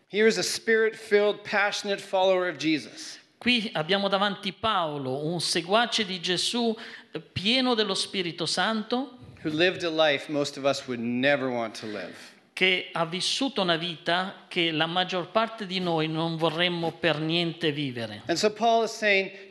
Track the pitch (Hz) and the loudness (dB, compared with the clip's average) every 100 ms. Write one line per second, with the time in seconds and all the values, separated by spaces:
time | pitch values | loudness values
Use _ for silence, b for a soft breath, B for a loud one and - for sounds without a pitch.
0 | B 196 220 180 - - - 220 220 220 | B 4 4 4 -2 -2 2 2 2 -2
1 | - 208 208 202 - 208 202 - 202 196 | 2 4 4 0 -2 0 0 0 -4 -4
2 | - 190 190 185 180 147 151 151 - - | 0 2 4 4 2 -2 0 0 -2 -14
3 | - - _ _ 233 240 202 160 156 196 | -14 -16 _ _ 2 2 0 -4 0 0
4 | 196 190 202 190 196 - 220 202 160 147 | 2 2 0 -2 -8 -4 -2 0 -2 -4
5 | 131 135 156 175 - 180 165 214 233 - | -4 -2 -2 -2 0 -2 2 2 2 0
6 | 196 185 165 175 - 240 233 220 B B | -2 -4 -2 -2 0 0 0 -2 B B
7 | B 165 - - 190 262 254 226 208 185 | B -14 -10 -4 2 2 2 2 0 -2
8 | - 202 175 156 160 - 190 220 214 247 | -4 -4 -4 -4 -4 0 0 -2 -2 -4
9 | 277 - - - 165 151 180 180 175 160 | -4 -10 -20 -8 -4 2 2 2 -2 4
10 | 156 139 - 147 143 143 139 135 - 120 | 4 4 0 -2 -2 0 0 0 -4 -4
11 | 117 123 139 143 131 120 110 - 110 104 | -2 2 4 2 2 -2 -4 -6 -10 -8
12 | 87 87 - - _ - 185 180 - 165 | -10 -14 -20 -20 _ 0 2 2 -2 -4
13 | 165 180 - - 269 220 185 160 175 160 | -2 -2 -2 0 -2 0 0 0 -2 -6
14 | - 175 190 - - 185 165 151 165 180 | -2 0 -2 -8 -6 0 2 2 0 0
15 | 180 185 160 220 226 226 196 185 180 165 | 0 -2 -2 0 0 -4 -6 -2 0 0
16 | 160 156 165 165 160 156 175 170 165 147 | 0 0 -2 0 0 2 0 0 -4 0
17 | 170 147 156 170 170 156 165 143 143 120 | 0 2 0 0 -2 -2 -2 -2 -4 -6
18 | 113 104 - 170 214 208 233 226 220 - | -8 -8 -4 0 0 2 2 4 2 0
19 | 214 196 190 - - | 2 4 2 -8 -14